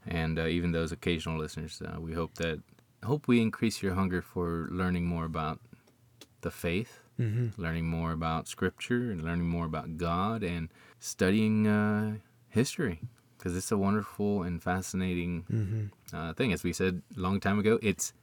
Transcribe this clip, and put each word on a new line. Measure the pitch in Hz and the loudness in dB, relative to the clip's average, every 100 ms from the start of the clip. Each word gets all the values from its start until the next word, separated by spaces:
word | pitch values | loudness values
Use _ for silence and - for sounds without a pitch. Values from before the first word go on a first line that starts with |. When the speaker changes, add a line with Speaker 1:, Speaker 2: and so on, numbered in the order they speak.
| - | -4
Speaker 1:
and, | 82 80 80 | -2 0 0
uh, | 80 | 2
even | 87 87 | 2 2
those | 82 80 | 0 -2
occasional | 82 90 82 78 80 | -2 -2 -2 -2 -4
listeners. | 78 80 78 - | -6 -8 -10 -10
Uh, | 80 80 | -10 -8
we | 82 | -6
hope | 82 80 - | -4 -4 -2
that, | 82 78 - - _ - 104 | -2 -4 -8 -20 _ -8 -2
hope | 147 - | 0 4
we | 120 | 4
increase | 110 - 113 - | 4 2 0 0
your | 98 | 0
hunger | 92 95 90 | 2 2 0
for | - 92 85 85 - | -2 -2 0 -2 -2
learning | 90 92 87 87 | -2 0 2 0
more | 82 82 | 0 -2
about | 82 78 76 - - _ _ _ - - _ | -2 -4 -6 -12 -20 _ _ _ -20 -20 _
the | 85 | -8
faith, | - 85 90 120 - - - | -4 -2 -2 -4 -12 -12 -2
Speaker 2:
Mm-hmm. | 113 113 120 101 | 0 0 -2 -2
Speaker 1:
learning | 82 82 82 | -2 0 0
more | 82 82 | 0 0
about | 82 82 80 - | 0 0 -2 -4
Scripture, | - 92 - - 123 123 | 0 0 0 0 0 0
and | 90 | -2
learning | 80 85 85 | 0 0 2
more | 85 82 | 0 -2
about | 78 80 80 | -4 -6 -4
God, | 85 87 104 113 | 0 0 0 -2
and | 90 85 82 - - - | -2 -2 -6 -10 -20 -14
studying, | - - 95 107 107 107 107 | -8 2 4 6 6 6 6
uh, | 104 104 104 107 107 - _ _ | 4 4 2 0 -4 -12 _ _
history, | 107 131 - 127 - 123 - _ - | 2 2 0 -4 -4 -10 -16 _ -8
'cause | 90 90 | -4 -4
it's | - | 0
a | 104 | 2
wonderful | 98 107 101 - 104 101 | 4 2 -2 -2 0 0
and | 87 85 | -2 -4
fascinating, | 92 92 - 92 92 87 87 85 90 | -2 -2 -2 -2 0 0 -2 -4 -2
Speaker 2:
Mm-hmm. | 113 98 110 104 - - 80 | 0 0 -2 -4 -8 -12 -8
Speaker 1:
uh, | 82 | -4
thing. | - 127 | 0 0
As | 85 | 0
we | 90 | -2
said | - 95 90 - - | 0 0 0 -6 -4
a | |
long | 90 98 | 0 0
time | 98 104 | 2 2
ago, | 104 113 | 4 4
it's | 107 90 - - | 2 0 -4 -10